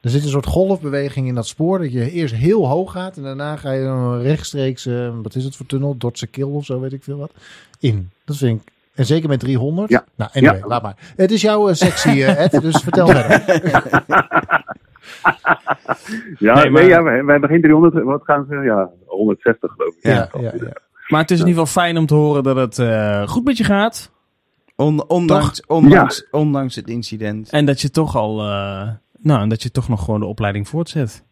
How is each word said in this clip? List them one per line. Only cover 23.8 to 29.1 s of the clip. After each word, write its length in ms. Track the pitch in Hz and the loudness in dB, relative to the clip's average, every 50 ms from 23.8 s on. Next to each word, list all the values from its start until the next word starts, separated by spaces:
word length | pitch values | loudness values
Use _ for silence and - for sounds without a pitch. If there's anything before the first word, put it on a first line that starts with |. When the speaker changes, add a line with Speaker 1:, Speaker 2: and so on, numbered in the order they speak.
| 208 226 - - - _ _ _ _ _ _ _ _ _ _ _ _ _ _ | 0 -2 -4 -8 -18 _ _ _ _ _ _ _ _ _ _ _ _ _ _
Speaker 4:
On-, 340 | - 139 151 151 147 - - | -2 0 0 0 0 -2 0
ondanks, 500 | 165 180 175 160 151 151 147 - - - | 0 0 2 2 2 2 2 -2 -4 -8
Speaker 3:
Toch? 160 | - _ 160 | -6 _ 2
Speaker 4:
ondanks, 400 | 165 147 143 175 175 127 - - - - _ | 6 8 8 8 8 6 2 -2 -8 -10 _
Speaker 2:
Ja. 80 | - 151 | -2 0
Speaker 4:
ondanks 360 | 151 151 139 139 135 127 - | 0 0 0 -2 -4 -6 -8
het 120 | 117 - | -10 -10
incident. 640 | 113 113 120 110 - 113 107 110 104 104 107 110 - | -10 -10 -10 -8 -10 -10 -8 -6 -6 -6 -8 -10 -4
Speaker 3:
En 160 | - 151 147 | 0 2 2
dat 160 | 139 139 - | 2 0 0
je 80 | - 139 | -4 -2
toch 240 | - 160 156 143 - | 0 0 -2 0 -2
al, 240 | 127 107 107 107 107 | -2 -2 -2 -4 -4
eh, 480 | 104 104 101 101 98 101 98 98 101 110 110 107 _ _ | -4 -4 -4 -4 -6 -6 -8 -8 -8 -8 -10 -12 _ _